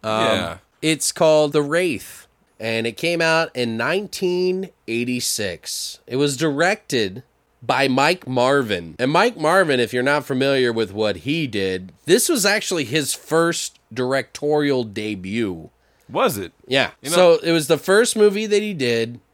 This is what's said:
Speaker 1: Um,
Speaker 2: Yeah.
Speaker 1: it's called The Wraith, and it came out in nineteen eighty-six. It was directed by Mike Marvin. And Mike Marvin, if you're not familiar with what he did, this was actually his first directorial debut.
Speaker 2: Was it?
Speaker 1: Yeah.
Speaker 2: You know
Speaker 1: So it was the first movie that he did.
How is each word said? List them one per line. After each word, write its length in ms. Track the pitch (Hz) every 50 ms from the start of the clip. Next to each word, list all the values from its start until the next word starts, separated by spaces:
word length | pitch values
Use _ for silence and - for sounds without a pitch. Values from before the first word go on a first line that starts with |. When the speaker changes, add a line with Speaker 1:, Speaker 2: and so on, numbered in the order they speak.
Speaker 1:
Um, 220 | - 110 110 110 113
Speaker 2:
Yeah. 340 | 113 110 92 90 85 82 87 _ _ _ _
Speaker 1:
it's 320 | - 156 160 143 - -
called 400 | - - 170 160 156 151 151 147
The 100 | 143 151
Wraith, 640 | 147 143 156 170 185 180 135 95 - - - - - _ _ _ _ _ _ _
and 280 | 107 113 113 113 113
it 100 | 120 107
came 240 | - - 165 175 170
out 340 | 165 165 160 160 165 - _
in 220 | 127 123 117 113
nineteen 920 | 113 117 135 165 196 208 - - - 196 180 180 180 180 185 185 185 190 180 _ _ _ -
eighty-six. 1080 | 113 117 120 123 127 123 - - - - 107 95 85 78 - - - - - - - - _
It 100 | - 120
was 200 | 131 143 143 135 123
directed 840 | 160 160 139 139 165 180 214 214 _ _ - 123 107 95 92 127 - _ _ _ _ _ _ _
by 260 | - 113 135 127 139 135
Mike 380 | 127 131 139 156 180 180 -
Marvin. 680 | - 131 123 120 127 139 143 131 107 104 87 85 82 78 -
And 120 | 123 131
Mike 260 | 151 170 208 247 233
Marvin, 440 | 180 156 151 175 190 185 156 139 123
if 120 | 120 107
you're 100 | - 123
not 220 | 123 135 143 147 143
familiar 480 | - 139 127 131 139 139 131 127 120
with 200 | 113 110 113 95 95
what 220 | 104 110 104 101 90
he 280 | - 135 151 165 156
did, 460 | 127 104 104 95 95 92 92 92 95 - _ _
this 200 | 143 175 247 240 -
was 160 | 339 247 180
actually 380 | 202 202 214 - - 190 170 139
his 280 | 107 127 160 143 127
first 680 | - - - - 156 160 165 170 165 - - - _ _ _ _
directorial 880 | 113 120 127 127 135 135 127 _ _ - - 147 151 147 147 143 135 131 120
debut. 840 | 110 98 107 107 107 107 95 90 95 101 117 117 101 90 82 78 71 _ _ _ _ _ _ _ -
Speaker 2:
Was 300 | 113 170 262 240 139 101
it? 140 | 92 82 _ _ _
Speaker 1:
Yeah. 260 | - 127 135 123 - - _
Speaker 2:
You 80 | - 139
know 60 | 165
Speaker 1:
So 160 | 175 180 175 165 160
it 100 | - 170
was 140 | 165 165 151 135
the 80 | 165 143
first 380 | - - 190 208 247 233 -
movie 300 | 220 208 208 196 208 220
that 160 | 214 208 202
he 100 | 208 214
did. 480 | 202 156 131 120 117 117 113 117 120 120 _ _